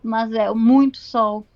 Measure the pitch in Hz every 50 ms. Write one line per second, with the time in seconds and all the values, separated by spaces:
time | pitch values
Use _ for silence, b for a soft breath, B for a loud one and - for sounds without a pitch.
0 | - 226 220 226 226 220 220 226 208 - 220 226 226 233 262 277 277 269 262 -
1 | - - - 233 220 208 208 214 214 _ _